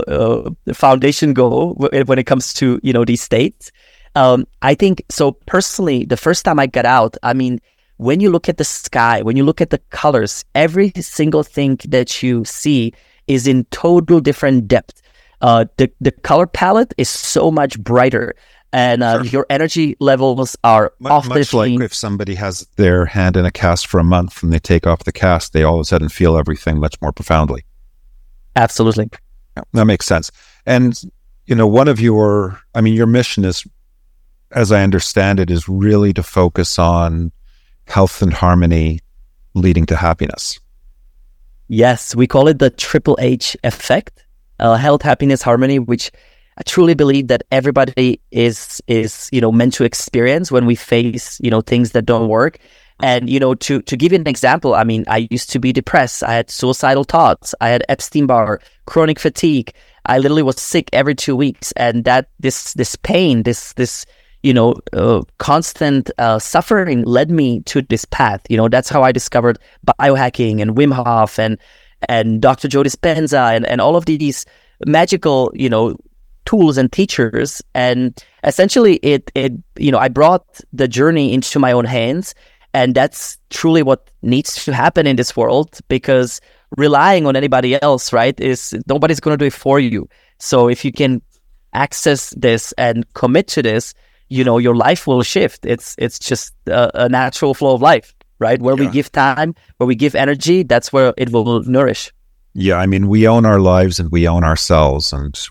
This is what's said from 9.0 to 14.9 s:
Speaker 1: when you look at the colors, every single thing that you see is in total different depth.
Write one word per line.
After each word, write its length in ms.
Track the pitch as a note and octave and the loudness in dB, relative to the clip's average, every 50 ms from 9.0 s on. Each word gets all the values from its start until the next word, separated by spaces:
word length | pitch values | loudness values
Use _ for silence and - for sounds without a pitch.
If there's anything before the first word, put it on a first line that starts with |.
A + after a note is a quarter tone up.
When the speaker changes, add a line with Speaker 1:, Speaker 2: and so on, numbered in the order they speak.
| A#2 A#2 A#2 G2+ - | 2 2 2 0 0
Speaker 1:
when 140 | A2 A#2+ | 0 0
you 80 | C3+ C#3 | 2 2
look 160 | C#3+ D#3 - | 2 2 0
at 100 | E3+ - | -2 -2
the 80 | - - - _ | -2 -6 -6 _
colors, 540 | - - - D3+ C#3 A#2+ G#2+ G#2 - - - - _ | -12 -2 0 0 2 2 0 -2 -6 -10 -16 -6 _
every 380 | C3+ D#3 E3+ D#3+ F#3+ G3+ G3+ - F3+ | 0 0 0 2 0 0 0 -2 -6
single 420 | E3 - - - D#3 D#3 D3+ D3+ D3 | -12 -10 -4 -2 -2 0 0 0 -2
thing 360 | - _ D3 C#3+ C3+ C3 B2 - - | -2 _ -2 -2 -2 -2 -2 -4 -2
that 340 | C#3 B2+ B2 - - - - | -2 -2 0 -2 -6 -4 -4
you 220 | B2+ B2 A#2 G#2+ | -2 -2 -2 -4
see 480 | - - - - D3 D3 B2+ A2+ A#2 - _ _ _ _ _ _ | -6 -10 -6 -2 0 0 0 0 -2 -6 _ _ _ _ _ _
is 200 | - C#3 B2+ A#2 | -2 -2 0 2
in 180 | C#3 C3 C3 A#2 - | 2 0 0 0 -4
total 500 | - - - E3+ F3 F3 E3 - F3 E3 | -8 -2 0 4 4 4 4 4 2 2
different 480 | C3+ D3 C#3 - - C#3 C3+ B2 A2 G2 | 4 0 -2 0 0 2 2 2 2 2
depth. 320 | - G2+ - - | 0 0 0 -4